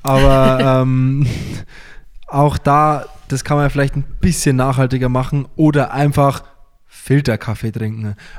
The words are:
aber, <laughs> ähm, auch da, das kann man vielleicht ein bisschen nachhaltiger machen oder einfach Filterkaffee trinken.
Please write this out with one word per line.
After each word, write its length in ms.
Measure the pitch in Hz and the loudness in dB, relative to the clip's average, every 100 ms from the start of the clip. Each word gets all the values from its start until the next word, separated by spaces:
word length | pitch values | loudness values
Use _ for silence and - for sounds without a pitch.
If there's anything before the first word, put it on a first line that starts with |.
aber, 760 | 139 135 139 135 131 131 135 131 | 0 4 6 6 4 4 2 2
<laughs> 0 | |
ähm, 460 | 131 131 131 139 127 - - - - - - - - - - | 2 0 0 0 -2 -4 -8 -12 -14 -20 -20 -20 -20 -20 -6
auch 300 | 139 147 143 | 0 0 0
da, 480 | 147 143 151 147 - - - | 2 2 2 0 -6 -18 -8
das 160 | 135 | -8
kann 140 | - 147 | -2 0
man 120 | 143 | 0
vielleicht 260 | 143 139 147 | 0 -2 -2
ein 100 | - - | -6 -2
bisschen 340 | 190 160 - 131 | 0 0 0 0
nachhaltiger 540 | 131 131 131 131 127 | 0 0 0 0 0
machen 380 | 127 127 143 135 - | -2 -2 -4 -4 0
oder 360 | 156 143 127 | 2 2 0
einfach 500 | 135 147 147 139 131 - - - _ _ | 0 0 2 0 0 -10 -20 -20 _ _
Filterkaffee 840 | - - 139 139 107 - 107 113 | -14 0 0 2 -2 -4 -6 -6
trinken. 440 | 107 110 110 107 101 - | -6 -8 -6 -8 -10 -14